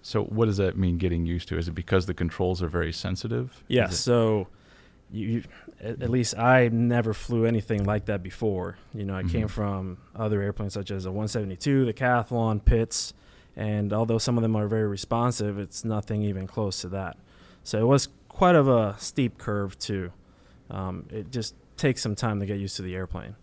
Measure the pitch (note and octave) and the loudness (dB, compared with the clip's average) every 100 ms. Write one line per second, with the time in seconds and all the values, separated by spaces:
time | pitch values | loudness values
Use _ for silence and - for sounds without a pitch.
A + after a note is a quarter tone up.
0 | - G#2+ - G#2+ A2+ G2+ F#2+ F2+ F#2 F2 | -2 -2 -2 2 2 4 0 2 2 2
1 | F2+ E2+ E2 E2+ - E2 E2+ E2 E2+ F#2+ | 2 0 0 -2 -2 -4 -4 -6 2 2
2 | F2+ E2+ E2+ - F2+ F2+ F2 E2+ E2 E2 | 2 -2 -2 0 -2 0 -2 -2 -2 -4
3 | F#2 F#2 A2 A#2+ B2+ - - B2 G2+ E2+ | -6 -6 -4 -4 -6 -12 0 2 2 0
4 | - A#2+ A2+ G#2+ F#2 - - - - - | 4 4 4 2 -2 -12 -20 -20 -20 -20
5 | _ G#2+ G#2 A2+ - - - - G#2+ A2+ | _ -6 -2 -4 -6 -20 -20 -14 -10 -6
6 | B2 B2+ A2+ G2+ A#2 B2+ A#2+ A2+ A#2+ A#2+ | 0 0 0 2 6 6 6 4 2 2
7 | A2+ G#2 - A#2+ A2+ A#2 - G#2+ G2+ G#2+ | 0 -2 -2 2 2 2 0 0 2 0
8 | - G2+ F#2 - A2 F#2 F#2 F2 - G#2+ | -2 -4 -6 -4 -2 -2 -4 -10 -14 -8
9 | G2 F#2+ F#2 G2 G#2 A2+ G2+ G2 F#2+ F2+ | -6 -4 -2 0 -2 -2 -2 -2 -6 -10
10 | - - A2 G#2 G2 - G2+ G#2 F#2+ G2 | -14 -6 -2 0 -2 -4 -6 -6 -6 -6
11 | F#2 G2 G#2+ A#2 G2+ F2+ D3 C3+ B2+ G#2 | -4 -4 -2 -2 -4 -4 2 2 2 0
12 | B2+ A#2+ A2+ A#2+ A2+ G#2+ - A#2 A2+ - | 2 2 0 0 0 4 4 4 2 -2
13 | - - - - - - G#2+ G#2+ G#2 G#2 | -4 -12 -20 -20 -20 -8 -4 -2 0 0
14 | A2+ A2+ - A#2+ A2+ A2 G#2 A2 G#2+ G2 | 2 2 2 2 2 2 0 0 0 -2
15 | - A#2 A#2+ A#2 G#2 G2+ G2 - A2+ G#2+ | -2 0 0 0 -2 -4 -8 -6 -4 -4
16 | - G#2+ G#2 F#2+ F#2 - G#2 F2+ F2+ G2 | -2 -2 -2 -2 -6 -4 -4 -4 -6 -6
17 | F#2 - - - - - - G#2+ A#2 C#3 | -8 -10 -20 -20 -20 -20 -4 2 6 4
18 | - - - - F#3 E3+ C3+ A#2+ G#2+ G#2 | 4 -6 -18 2 6 8 8 4 2 -2
19 | - - B2 - - G#2 G2+ F2+ - G2+ | -6 0 -2 -2 -4 -2 -2 -6 -6 -4
20 | F2+ - - _ - - - G2 F#2 F2+ | -6 -10 -20 _ -20 -20 -12 -8 -6 -8
21 | - A2 F#2 B2+ A2 - _ - D3 B2 | -10 -10 -6 -6 -6 -10 _ 0 0 2
22 | A2+ G2+ A#2+ G#2 G2+ G2+ G2 - F#2 F#2 | -2 -2 -2 -2 -2 -4 -4 -6 -6 -6
23 | F#2 F2+ - G#2+ | -6 -8 -10 -16